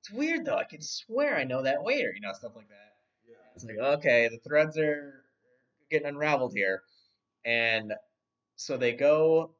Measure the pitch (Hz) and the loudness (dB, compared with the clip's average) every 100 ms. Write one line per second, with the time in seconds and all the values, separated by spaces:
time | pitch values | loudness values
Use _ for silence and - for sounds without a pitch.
0 | - 208 302 330 - 113 - 156 156 - | -14 -4 -2 -2 -2 -2 -4 -10 -12 -12
1 | - 226 294 202 131 127 131 139 202 277 | -6 -2 0 0 -2 0 0 0 0 -2
2 | 123 95 104 95 120 113 104 101 104 _ | -2 -6 -10 -10 -12 -18 -20 -20 -20 _
3 | _ _ _ - - - 117 107 131 147 | _ _ _ -20 -20 -20 -12 -2 0 2
4 | 147 120 117 113 - 147 156 156 151 147 | 4 4 4 -2 -2 2 2 0 -2 -2
5 | 143 135 _ _ _ _ _ _ _ 143 | -8 -20 _ _ _ _ _ _ _ -4
6 | 143 143 151 143 127 101 98 95 _ _ | -2 -4 0 2 0 0 0 -2 _ _
7 | _ _ _ _ 117 117 117 113 107 104 | _ _ _ _ -2 0 2 0 -2 -10
8 | - _ _ _ _ _ - 131 123 120 | -10 _ _ _ _ _ -6 0 0 2
9 | 143 151 160 160 160 _ | 4 6 6 4 2 _